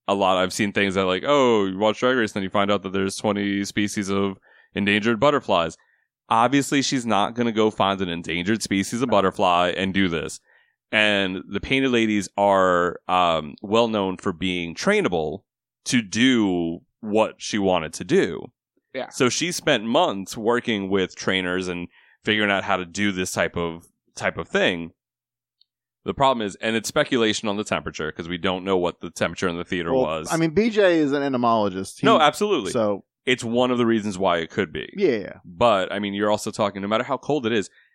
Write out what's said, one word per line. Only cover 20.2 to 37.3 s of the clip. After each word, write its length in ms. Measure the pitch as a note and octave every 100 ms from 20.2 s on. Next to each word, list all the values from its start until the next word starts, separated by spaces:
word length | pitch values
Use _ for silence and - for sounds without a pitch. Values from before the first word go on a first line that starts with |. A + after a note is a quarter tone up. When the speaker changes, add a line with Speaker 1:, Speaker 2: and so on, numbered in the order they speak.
| F#2+ -
Speaker 1:
working 520 | A2 A#2+ A#2+ G#2+ F#2+
with 260 | G2 F#2 -
trainers 520 | - F#2+ F2+ F2+ F#2
and 220 | F2 F2 _ _ _
figuring 260 | - G#2+ G#2
out 140 | G2
how 140 | F#2+ F#2+
to 80 | F2
do 260 | F#2+ G#2
this 200 | F2+ F#2
type 220 | - F2 -
of, 280 | E2+ E2 - _ _ -
type 220 | G#2 -
of 100 | E2+
thing. 440 | G3 E3+ F2 E2 - _ _ _ _ _ _ _ _ _ _ -
The 80 |
problem 320 | G2 C3+ B2 G#2
is, 100 | -
and 140 | A2+ A2+
it's 120 | -
speculation 600 | D3+ D3 B2+ A2 G#2 A2
on 80 | G2+
the 60 |
temperature, 480 | G#2 F2+ D#2 - D#2
'cause 160 | - E2+
we 80 | F2
don't 260 | F2+ F#2
know 140 | F#2+ F#2+
what 240 | F2 -
the 80 | F2
temperature 380 | - F2 E2 F#2+
in 100 | E2+
the 60 | E2+
theater 260 | F2+ E2
Speaker 3:
Well, 120 | G#2
Speaker 1:
was. 280 | D#2 D#2+ D#2+
Speaker 3:
I 60 | D#3+
mean, 140 | E3
B 180 | D#3 A#3
J 300 | G#3+ G3 E3
is 120 | D3
an 120 | C#3+
entomologist. 760 | C#3 B2+ A#2+ A2+ G#2 F#2 G2 -
He 60 | -
Speaker 1:
No, 140 | G3+
absolutely. 520 | D3+ - G#3 F3 F#2+
Speaker 3:
So 320 | B2 G#2 G2+ - _ -
Speaker 1:
It's 180 | B2+
one 280 | A#2 A#2+ B2+
of 80 | B2
the 80 | A#2
reasons 320 | A2+ G#2 F#2
why 180 | F#2+ F2
it 140 | E2
could 200 | - F2+
be. 160 | D2+ A1 -
Speaker 3:
Yeah, 200 | F#3 A2+
yeah. 160 | F2+ -
Speaker 1:
But, 480 | - E2+ A#2+ G2+ F#2
I 60 | G2+
mean, 160 | G2+
you're 160 | G2+ G#2
also 220 | G#2 -
talking, 280 | G#2 G2+ G2
no 40 | G2+
matter 160 | A2
how 140 | B2 C3+
cold 300 | -